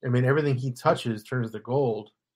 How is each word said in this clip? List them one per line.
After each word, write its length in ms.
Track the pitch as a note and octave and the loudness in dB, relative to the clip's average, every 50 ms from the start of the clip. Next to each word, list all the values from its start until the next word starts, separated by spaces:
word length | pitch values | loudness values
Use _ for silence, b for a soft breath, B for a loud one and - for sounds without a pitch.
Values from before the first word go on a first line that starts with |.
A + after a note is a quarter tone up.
| - | -2
I 40 | B2+ | 0
mean, 160 | B2 B2 B2+ | 2 4 4
everything 300 | B2+ C#3 D#3 D3 C#3+ C3 | 4 4 4 2 2 0
he 140 | A#2+ C3+ C3+ | 0 -2 -4
touches 520 | A#2+ - - D#3 E3+ - - A#2+ A2 G#2+ - | -6 0 2 2 2 2 0 -4 -6 -6 -6
turns 280 | - B2+ B2+ A2+ A2 | -6 -4 -4 -4 -4
to 80 | A2 G#2+ | -8 -10
gold. 520 | - A#2 B2+ C#3+ C#3 A#2+ G#2+ G#2+ G#2+ - _ _ _ _ _ | -6 -2 -2 0 0 0 -2 -4 -8 -12 _ _ _ _ _